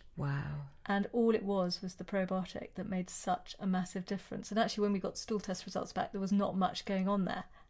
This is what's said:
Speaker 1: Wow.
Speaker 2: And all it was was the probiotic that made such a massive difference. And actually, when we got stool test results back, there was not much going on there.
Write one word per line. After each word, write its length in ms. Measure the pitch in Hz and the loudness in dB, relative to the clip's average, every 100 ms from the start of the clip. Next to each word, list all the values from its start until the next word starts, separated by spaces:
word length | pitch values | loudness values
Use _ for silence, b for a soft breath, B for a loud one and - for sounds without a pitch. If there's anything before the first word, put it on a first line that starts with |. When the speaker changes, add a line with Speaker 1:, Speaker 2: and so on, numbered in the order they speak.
| - - | -12 -4
Speaker 1:
Wow. 480 | 143 139 143 147 139 - - | -2 -2 -2 -6 -8 -10 0
Speaker 2:
And 200 | 202 202 | 2 2
all 220 | 240 226 220 | 4 4 4
it 80 | |
was 380 | 196 196 180 180 | 4 2 2 0
was 140 | 185 - | -6 -8
the 80 | |
probiotic 640 | - 196 185 185 180 - - - | -2 0 2 0 -2 -6 -8 -8
that 140 | 214 | -2
made 200 | 185 180 | -2 -2
such 460 | - 185 180 - - | -4 0 0 -2 -4
a 80 | 190 | 0
massive 380 | 185 180 190 180 | 2 0 -4 -4
difference. 460 | 196 - - - | -6 -4 -8 -2
And 80 | 208 | 0
actually, 240 | - - | 2 2
when 100 | 208 | 2
we 60 | 196 | 2
got 180 | 190 - | -2 -6
stool 220 | - 214 | -4 -4
test 260 | - 185 190 | -2 -6 -4
results 260 | - - | -4 -2
back, 180 | - - | -2 -4
there 100 | 196 | -2
was 100 | 190 | 2
not 240 | 202 202 190 | 4 4 2
much 280 | 185 - - | 2 0 -2
going 220 | 190 190 | 0 2
on 180 | 202 175 | 2 2
there. 180 | 185 - b b | -2 -6 b b